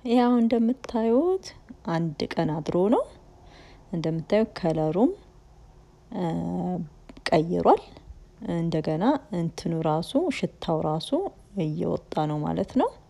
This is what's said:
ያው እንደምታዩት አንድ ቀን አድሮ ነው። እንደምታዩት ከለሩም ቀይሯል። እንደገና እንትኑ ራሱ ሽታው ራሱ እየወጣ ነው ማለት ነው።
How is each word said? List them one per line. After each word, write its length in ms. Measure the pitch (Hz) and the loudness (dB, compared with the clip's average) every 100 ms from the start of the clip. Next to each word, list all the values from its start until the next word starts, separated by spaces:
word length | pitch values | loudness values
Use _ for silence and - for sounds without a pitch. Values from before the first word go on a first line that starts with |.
| 247 | 4
ያው 220 | 247 240 247 | 4 6 4
እንደምታዩት 1080 | 233 233 226 262 - 233 226 240 339 381 - - - - - | 4 4 2 0 -4 -2 2 4 2 0 -4 -20 -20 -14 -4
አንድ 320 | 165 165 147 - | -2 -2 -4 -4
ቀን 200 | - 160 | -2 -2
አድሮ 240 | 156 151 175 196 | -2 -2 0 2
ነው። 140 | 381 605 - - - - - - - - | 2 0 -12 -20 -20 -20 -20 -20 -20 -10
እንደምታዩት 600 | 175 160 165 160 208 220 - | -6 -4 -4 0 0 0 -2
ከለሩም 560 | 170 160 156 170 277 392 - - - - - - - - - 190 175 165 170 180 180 180 160 - - - - | -2 0 0 2 2 0 -16 -20 -20 -20 -20 -20 -20 -20 -12 -6 -4 -2 -4 -4 -4 -6 -8 -14 -20 -12 0
ቀይሯል። 560 | 165 165 175 180 415 - - - - - - - | 0 2 2 4 4 0 -20 -20 -20 -20 -12 -6
እንደገና 520 | 170 165 165 151 156 220 294 - 175 | -2 0 -2 -2 0 0 0 -4 -4
እንትኑ 380 | 165 - 185 165 | -4 -4 -4 -2
ራሱ 380 | 160 156 170 269 349 | 0 0 0 -2 -2
ሽታው 460 | - 170 - - 160 | -2 -6 -6 -4 -2
ራሱ 280 | 160 156 - 294 392 - - 196 | 0 -2 -2 -4 -4 -10 -12 -4
እየወጣ 560 | 160 156 170 165 - - 151 | -4 -2 -2 -4 -4 -2 -2
ነው 120 | 151 | -2
ማለት 320 | 160 165 202 254 | -2 -4 -2 0
ነው። 140 | 480 - | -2 -4